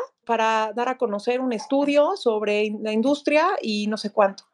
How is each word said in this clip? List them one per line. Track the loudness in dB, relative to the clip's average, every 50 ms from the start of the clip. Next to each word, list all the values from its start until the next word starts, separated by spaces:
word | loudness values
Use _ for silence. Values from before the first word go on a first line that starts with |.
| 0 -4 _ _ _
para | -2 0 0 2 2 2 0 0 -2 -2
dar | -2 -2 -2
a | -2 -2
conocer | -2 -2 -2 -2 -2 -2 -2 -2
un | -2 -2
estudio | -4 -4 -4 -2 0 0 2 2 4 4 4 4 2
sobre | -2 0 0 0 0 0 0 0 0 0
in-, | -2 -2 -4 -4
la | -2 0
industria | 2 2 2 2 0 0 2 2 4 4 2 0 -2
y | -2 -4 -2 -2 -2 -2
no | -4 -4
sé | -6 -4
cuánto". | 0 2 2 2 0 -4 -18 _